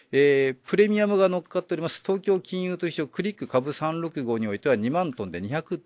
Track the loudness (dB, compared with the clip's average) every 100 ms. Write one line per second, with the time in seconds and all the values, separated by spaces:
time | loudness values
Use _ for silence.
0 | _ 4 6 4 2 -2 -2 2 4 4
1 | 2 4 4 2 -2 -4 -4 -4 -4 -6
2 | -4 -2 0 0 -2 -6 -4 -4 -4 -4
3 | -6 -4 -6 -6 -2 -2 -2 -4 -4 -4
4 | -6 -6 -2 -2 -2 -2 0 2 2 0
5 | -2 -6 -8 -6 -6 -6 -6 -10